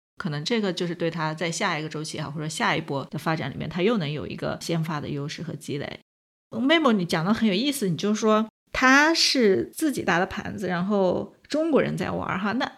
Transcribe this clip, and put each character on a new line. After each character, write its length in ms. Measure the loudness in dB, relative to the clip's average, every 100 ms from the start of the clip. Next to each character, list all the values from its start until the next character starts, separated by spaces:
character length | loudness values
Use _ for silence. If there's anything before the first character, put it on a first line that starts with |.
| _ -10
可 120 | -6
能 140 | -6
这 160 | -2 -2
个 140 | -2
就 140 | -2 -4
是 80 | -2
对 160 | -4
他 220 | -2 -4
在 180 | -4 -4
下 260 | -2 -2 -2
一 60 |
个 60 | -6
周 140 | -8
期 140 | -8 -8
啊， 140 | -8
或 80 | -6
者 80 | -6
下 260 | -2 0 0
一 60 |
波 240 | -2 -6 -6
的 80 | -6
发 160 | -4 -4
展 160 | -4
里 40 | -8
面， 140 | -6
他 120 | 0
又 160 | 0 0
能 140 | -2
有 140 | -6 -8
一 100 | -6
个 220 | -6 -6
先 240 | -4 -2
发 160 | -2 -6
的 80 | -6
优 180 | -6 -6
势 160 | -8
和 100 | -10
积 240 | -10 -8 -6
累。 220 | -6 -12 _ _ _ _ _
Memo， 420 | 0 4 6 6
你 140 | 4 2
讲 180 | 0
的 100 | 2
很 140 | 4 4
有 60 |
意 180 | 4 2
思， 160 | 0 0
你 80 | 0
就 200 | 0 2
说 320 | 4 4 2 _ _
他 420 | 2 6 6 6
是 560 | 4 2 4 4 4 0 -2
自 160 | -2
己 100 | 0
搭 160 | 2 2
的 80 | 0
盘 320 | -4 -8 -6
子， 100 | -4
然 160 | -2
后 500 | 0 2 2 2 -4 _ -6
中 220 | -2 2
国 120 | 4
人 140 | 2 -2
在 140 | -4
玩 180 | -4 -4
儿 120 | -2
哈。 120 | -2
那 180 | -2 -4